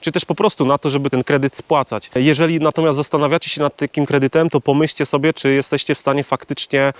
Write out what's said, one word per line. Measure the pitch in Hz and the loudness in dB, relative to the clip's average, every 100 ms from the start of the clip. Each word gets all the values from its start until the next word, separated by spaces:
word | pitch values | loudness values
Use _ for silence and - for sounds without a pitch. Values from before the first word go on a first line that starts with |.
czy | - | -6
też | 170 | -4
po | - | -4
prostu | - 208 - 135 | 0 0 2 0
na | 143 | 0
to, | 147 | 0
żeby | 139 139 | -2 0
ten | 127 | -2
kredyt | - 143 135 - | 0 0 0 -4
spłacać. | - 151 131 107 - | -2 0 0 -6 -4
Jeżeli | 127 139 143 165 165 | 0 2 4 2 2
natomiast | 151 165 160 139 | 0 2 0 0
zastanawiacie | 147 151 147 170 - | -2 0 0 0 -2
się | - | -2
nad | 143 - | -4 -2
takim | 143 - 143 | -4 -2 0
kredytem, | 139 135 160 165 | 2 2 2 2
to | 143 | 0
pomyślcie | - 143 160 - 143 | 2 2 0 -2 -2
sobie, | 143 156 | 0 0
czy | - 135 | 0 0
jesteście | 139 - 147 - | 0 0 -4 -2
w | 143 | -2
stanie | - 139 | -2 -2
faktycznie | 139 131 - 139 - 139 139 - | -2 -6 -6 -8 -2 0 0 -2